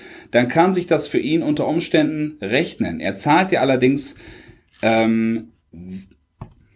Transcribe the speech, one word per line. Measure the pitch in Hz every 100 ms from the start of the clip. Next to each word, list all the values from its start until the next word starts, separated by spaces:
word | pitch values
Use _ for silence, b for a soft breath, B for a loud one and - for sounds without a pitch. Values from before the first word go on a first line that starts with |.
| B B B
dann | 117 123
kann | 156 180
sich | 185 170
das | 156 -
für | 127
ihn | 143 160
unter | 156 147 120
Umständen | 160 - 160 147 156 151 -
rechnen. | 98 131 170 - 95 80
Er | 87
zahlt | 98 147 165 190
dir | 170
allerdings, | 135 127 127 139 - B B B B B B B
ähm, | 110 113 110 113 113 113 - _ _ 82 92 95 95 _ _ _ - _ _